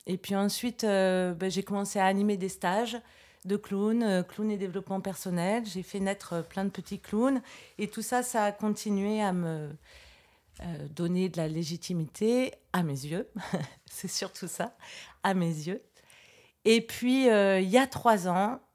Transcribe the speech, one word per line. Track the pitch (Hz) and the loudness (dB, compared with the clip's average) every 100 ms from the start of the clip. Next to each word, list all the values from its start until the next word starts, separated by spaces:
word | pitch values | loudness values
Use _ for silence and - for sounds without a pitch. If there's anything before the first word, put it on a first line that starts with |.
| - | -6
Et | 185 | -4
puis | - 196 | 0 0
ensuite, | 202 - 247 - | 2 0 -4 0
euh, | 220 196 190 185 180 | 2 4 4 4 0
ben, | 165 190 | 0 -2
j'ai | 180 | -2
commencé | 196 202 202 208 | -2 -2 -2 2
à | 190 | 4
animer | 196 208 202 | 4 2 0
des | 190 | -2
stages | - 180 202 233 233 - - - - | -2 0 0 0 -4 -12 -20 -20 -12
de | 185 208 | -4 -4
clowns, | - 196 214 233 | -2 -2 0 2
euh, | 220 185 | 2 2
clowns | 175 - 214 | 0 -4 -2
et | 202 | -2
développement | 190 185 190 190 | -4 -6 -4 -4
personnel. | 196 180 190 175 180 226 214 | -4 -6 -4 0 2 0 -2
J'ai | 185 | -8
fait | 175 202 | -6 -4
naître, | 196 196 - | -2 -2 -4
euh, | 170 | -6
plein | 160 190 | -6 -4
de | 196 | -4
petits | 190 - 202 | -4 -10 -10
clowns. | - 214 254 262 - - - - | -4 0 2 0 -4 -20 -16 -8
Et | 214 | -8
tout | 226 | -6
ça, | 220 247 | -4 -2
ça | 247 226 | -2 0
a | 208 | 0
continué | 202 214 208 214 196 202 214 | 0 -2 -2 -2 -2 0 0
à | 202 | 0
me, | 180 165 156 147 151 - - - - _ _ _ - | 0 -2 -4 -8 -12 -18 -20 -20 -20 _ _ _ -14
euh, | 175 151 147 | -10 -8 -8
donner | 151 170 180 185 | -4 0 0 0
de | 165 | 0
la | 160 | -2
légitimité, | 160 156 165 - 175 156 - 220 247 254 - _ | -2 -4 -6 -4 -4 -4 0 2 2 0 -4 _
à | 180 | -2
mes | 165 139 147 | -2 -2 -6
yeux. | 170 - 202 - | -6 -6 -10 -6
<laughs> | 165 151 - - | -6 -6 -12 -18
C'est | - 196 | -12 -8
surtout | - 190 - 175 | -6 -8 -10 -10
ça, | - 202 - - - - - | -6 -8 -8 -20 -18 -20 -4
à | 196 | 0
mes | 185 165 | 2 2
yeux. | 156 151 208 _ _ _ - - - _ _ | -2 -4 -8 _ _ _ -20 -20 -20 _ _
Et | 214 226 | 4 4
puis, | 226 - 247 262 254 | 4 -2 2 6 6
euh, | 208 196 190 | 6 6 4
il | 190 | 4
y | 247 | 4
a | 269 | 4
trois | - 233 214 180 | 2 4 4 4
ans, | 180 208 262 _ | 2 0 -2 _